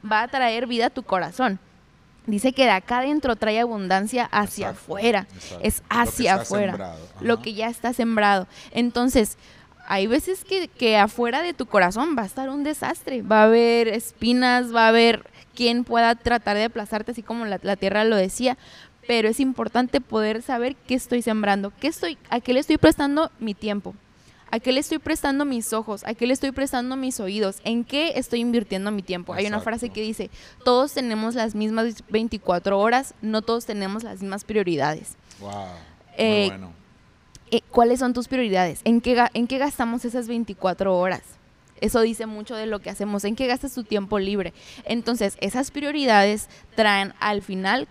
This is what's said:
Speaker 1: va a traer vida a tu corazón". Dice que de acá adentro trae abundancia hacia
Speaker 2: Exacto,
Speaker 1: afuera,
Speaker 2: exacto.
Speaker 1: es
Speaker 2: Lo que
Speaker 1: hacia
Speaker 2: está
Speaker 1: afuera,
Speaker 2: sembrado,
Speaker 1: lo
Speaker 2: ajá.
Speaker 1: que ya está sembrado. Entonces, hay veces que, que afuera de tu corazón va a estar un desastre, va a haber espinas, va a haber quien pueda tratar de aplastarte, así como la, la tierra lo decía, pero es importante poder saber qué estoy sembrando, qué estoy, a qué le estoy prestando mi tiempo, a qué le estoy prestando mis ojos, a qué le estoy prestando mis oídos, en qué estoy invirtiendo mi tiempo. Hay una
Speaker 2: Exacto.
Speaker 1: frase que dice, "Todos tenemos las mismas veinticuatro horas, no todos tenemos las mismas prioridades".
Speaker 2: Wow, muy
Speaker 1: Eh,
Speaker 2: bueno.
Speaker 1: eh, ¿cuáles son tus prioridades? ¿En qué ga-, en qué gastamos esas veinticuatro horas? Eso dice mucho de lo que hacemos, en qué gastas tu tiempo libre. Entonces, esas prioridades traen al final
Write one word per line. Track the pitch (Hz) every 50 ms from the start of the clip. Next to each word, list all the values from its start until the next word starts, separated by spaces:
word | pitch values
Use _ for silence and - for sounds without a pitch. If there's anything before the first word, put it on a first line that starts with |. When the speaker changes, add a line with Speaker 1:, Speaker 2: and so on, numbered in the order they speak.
| - 214
Speaker 1:
va | 214 208
a | 233 247
traer | - 269 254 233 220 233 254
vida | 233 247 226 226
a | 262
tu | - 269
corazón". | 226 - - 185 170 160 175 - 247 233 190 185 - _ _ _ _ _ _ _ _ _ _ _ _
Dice | 226 208 202 - 262
que | 254 - 262
de | 240
acá | 196 190 - - 247 247
adentro | 254 277 302 302 - 254 226
trae | 214 226 214 214 226
abundancia | 240 240 226 208 190 180 185 190 202 214 247 247 -
hacia | - - 208 208 185 - 208 190 -
Speaker 2:
Exacto, | - - - -
Speaker 1:
afuera, | - 196 214 233 220 196 190 - -
Speaker 2:
exacto. | 92 - - 95 87 -
Speaker 1:
es | 214 - -
Speaker 2:
Lo | - -
que | 214 233
Speaker 1:
hacia | 240 226 - - 240 185
Speaker 2:
está | - 247
Speaker 1:
afuera, | 233 - 196 208 202 190
Speaker 2:
sembrado, | - 196 190 180 - - - - - 98
Speaker 1:
lo | 185 233 233
Speaker 2:
ajá. | 226
Speaker 1:
que | 233 220 214
ya | 196 220 233
está | 240 - - 233 247
sembrado. | - 226 233 226 214 208 202 202 190 180 - - - - -
Entonces, | - 226 240 240 226 247 247 262 - 262 214 - - - - - - - - _ _ _ -
hay | - 196 190 196
veces | 220 233 302 - - 381 - -
que, | - 381 381 349 -
que | _ - 247 226 214 208
afuera | 202 214 - - 240 233 233 285
de | 339 349 330
tu | - 262
corazón | - - 202 185 175 185 220 262 349 311 247
va | 208
a |
estar | 190 - 269 269 269
un | 269 294 285
desastre, | 302 302 - - - 349 - - - 269 240
va | 202 190 214 214
a | 214
haber | 220 226 233 233 233 233 233 233 226
espinas, | 208 233 - - _ _ - 226 247 247 254 247 247 247 247 240 226
va | 233 226
a | 226
haber | 226 233 233 233 226 - - - - - - _ _
quien | - 240 233 233 240 247
pueda | - 233 233 233 226 233
tratar | 226 - 240 240 233 - - 202 208
de | 214
aplastarte, | 233 - 233 208 - - 208 220 -
así | 247 -
como | 208 - 226 233 233
la, | 214 196 180
la | - 190 196
tierra | 190 - 196 196 214 220
lo | 220 220
decía, | 202 185 190 - - 247 254 247 _ - - - - - - _ _ -
pero | - 240 226 214 214
es | 226 -
importante | 277 262 247 - 226 220 - 233 254 247 - 277
poder | 254 - 226 220 214 214 214 220
saber | 240 - 269 233 233 262 277 _ _
qué | - 247
estoy | 254 - - 247 240
sembrando, | 226 233 220 220 208 202 196 202 196 202 - -
qué | - 285
estoy, | 320 - - 339 311 - - -
a | - 240
qué | - -
le | 247 262
estoy | 302 - 311
prestando | - - 311 311 - 294 277 285 302 320 - _ -
mi | 220 220 202
tiempo, | _ 214 214 202 208 180 185 196 - _ _ _ _ _ - - _ - -
a | - 226
qué | - 254
le | 262 269
estoy | 302 - 320 302
prestando | - 302 311 - - 285 269 277 294
mis | 285 262 233 214 -
ojos, | 226 220 220 - 208 196 -
a | - 226
qué | - 240
le | 247 269
estoy | 262 - 269
prestando | 262 - 269 269 - 247 240 254 262
mis | 269 262 254 254 -
oídos, | 208 185 196 214 214 190 196 - -
en | - 226 233 240
qué | - 262 285 311 339 -
estoy | 247 254 - - 233
invirtiendo | 233 240 233 240 226 - 196 190 196 208
mi | 214 202
tiempo. | 180 - 185 175 175 -
Hay | 175 175 202
una | 208 214
Speaker 2:
Exacto. | 214 214
Speaker 1:
frase | 226 220 226 247 233
que | 190 208
dice, | 220 214 220 - 196 190 - - - - - - -
"Todos | 247 247 247 269 294
tenemos | - 285 262 240 220 214 220 226 233
las | 254 220 226 208
mismas | 208 214 214 220 226 226 233 214 - - -
veinticuatro | 208 220 226 226 - 202 - - 180 175 - 196 196 196
horas, | 202 226 240 254 269 - - -
no | - 214 214 220
todos | 214 - 226 233 233
tenemos | - 220 208 196 190 196 220 226
las | 220 185 185
mismas | 196 196 190 208 -
prioridades". | - 214 214 196 180 170 143 135 151 156 - - - - _ _ _ - -
Speaker 2:
Wow, | 101 101
muy | 101 101 98 - 87 85 85 - - _ _ _ - -
Speaker 1:
Eh, | 220 220 214 208 202 190
Speaker 2:
bueno. | 190 190 190 180 85 - - _ _ _ _ _ _ _ _ _ _ - _ -
Speaker 1:
eh, | - 226 _ _
¿cuáles | - 247 233 233 247 254
son | 262 247
tus | 247 240 233 -
prioridades? | 262 254 254 220 185 185 185 170 139 - -
¿En | 226 233 233
qué | 233 240 254
ga-, | 233 240 - -
en | 220 240 233
qué | 262 262
gastamos | 269 294 - - 247 226 233 240 -
esas | 240 214 254 233 220
veinticuatro | 240 233 233 - 196 - - 190 175 - 190 190 185 175
horas? | 180 185 180 - - - - _ _ _ _ _ _ _ _ -
Eso | - 214 - 233
dice | 226 226 226 - 226
mucho | 220 214 214 208 - 247
de | 220 220
lo | 220 214 202
que | - -
hacemos, | 196 - 202 214 202 202 208
en | 202 226
qué | - 269
gastas | 247 247 247 - 269
tu | - 262 220
tiempo | - 214 202 196 196 214 202
libre. | 190 190 208 202 185 165 - - - - - - -
Entonces, | - 226 240 226 - 247 240 233 - - -
esas | - 202 196 254 277 -
prioridades | - 294 285 285 294 311 277 254 220 202 196 208 208 214 - - - - - - -
traen | - 220 208 202 196 196 196 - -
al | - 214 208 202
final | 196 - 190 185 185 190 220 262 - -